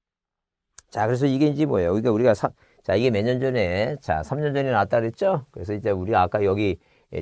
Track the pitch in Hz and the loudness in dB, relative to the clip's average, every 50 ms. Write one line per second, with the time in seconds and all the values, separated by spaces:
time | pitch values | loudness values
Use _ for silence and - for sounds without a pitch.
0 | _ _ _ _ _ _ _ _ _ _ _ _ _ _ _ - _ _ - - | _ _ _ _ _ _ _ _ _ _ _ _ _ _ _ -20 _ _ -6 -2
1 | 107 110 123 123 143 143 131 135 151 147 143 139 156 143 127 101 87 85 92 110 | 0 0 0 2 2 0 2 2 2 2 2 0 0 0 0 0 2 2 0 0
2 | 113 127 107 107 123 123 107 - - - - _ _ _ _ _ _ - 95 104 | 2 2 2 4 4 4 4 2 0 -4 -4 _ _ _ _ _ _ -2 0 2
3 | 120 131 113 98 107 120 127 123 131 135 127 123 98 87 87 98 107 131 147 127 | 2 2 0 0 0 0 -2 0 -2 -2 0 0 0 0 0 0 -2 -2 -4 -8
4 | - - 82 78 76 - - 147 151 147 135 139 135 131 123 104 101 98 - 120 | -4 -4 -4 -4 -2 -4 -4 -4 -2 -2 -2 -2 -2 0 0 0 0 2 0 0
5 | 113 113 117 - 196 190 190 151 123 - _ - - 95 104 104 95 110 101 92 | 0 -2 -4 -2 -2 0 0 -2 -4 -10 _ -12 -8 -6 -6 -4 -2 -2 -2 -2
6 | 90 101 113 101 90 90 - 107 104 95 95 104 107 98 85 - _ _ _ _ | -2 0 2 2 2 2 0 0 0 0 2 2 0 -2 -2 -4 _ _ _ _
7 | _ _ - 85 | _ _ -12 -12